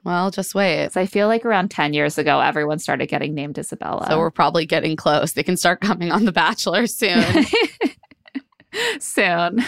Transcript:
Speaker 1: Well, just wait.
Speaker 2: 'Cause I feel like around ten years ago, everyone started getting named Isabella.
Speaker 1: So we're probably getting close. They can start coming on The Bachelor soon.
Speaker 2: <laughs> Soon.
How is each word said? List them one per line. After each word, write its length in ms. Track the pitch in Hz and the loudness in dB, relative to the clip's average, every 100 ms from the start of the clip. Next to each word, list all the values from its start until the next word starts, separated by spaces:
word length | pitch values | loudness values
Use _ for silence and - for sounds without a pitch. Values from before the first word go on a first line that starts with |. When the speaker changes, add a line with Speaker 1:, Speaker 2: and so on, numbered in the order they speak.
Speaker 1:
Well, 280 | 180 175 190 | -2 0 0
just 220 | 180 185 | -2 -4
wait. 300 | 196 196 151 147 | 0 2 2 0
Speaker 2:
'Cause 100 | 185 | -2
I 80 | 185 | 0
feel 220 | 202 208 | 2 2
like 180 | 226 233 | 2 2
around 260 | 202 185 | 0 0
ten 220 | - 147 | -2 0
years 240 | 147 147 151 | 2 0 0
ago, 220 | 147 139 | 2 4
everyone 380 | 131 151 147 156 | 2 0 -2 -4
started 280 | - 135 - | -2 -4 -2
getting 260 | 143 143 | -2 -4
named 240 | 151 143 143 | -6 -8 -8
Isabella. 480 | - - - - - | -10 -10 -8 -6 -2
Speaker 1:
So 100 | 156 | 0
we're 120 | 165 | 0
probably 340 | - 147 170 160 | 2 2 2 0
getting 300 | 160 165 156 | 0 0 0
close. 340 | 160 147 160 | 2 2 0
They 120 | - | -2
can 120 | 156 180 | -2 2
start 220 | 175 180 | 2 2
coming 300 | 208 175 175 | -2 -2 0
on 140 | 165 214 | 2 2
The 60 | |
Bachelor 540 | 175 165 202 202 180 240 | 2 0 0 -2 0 -2
soon. 360 | - 208 180 | -2 0 2
Speaker 2:
<laughs> 1800 | - 320 - 466 403 - 381 - _ - - 277 _ _ _ 415 480 339 | 2 2 2 2 0 -2 -4 -4 _ -20 -16 -16 _ _ _ -6 -4 -4
Soon. 640 | - - 196 170 175 214 | -4 0 2 2 0 0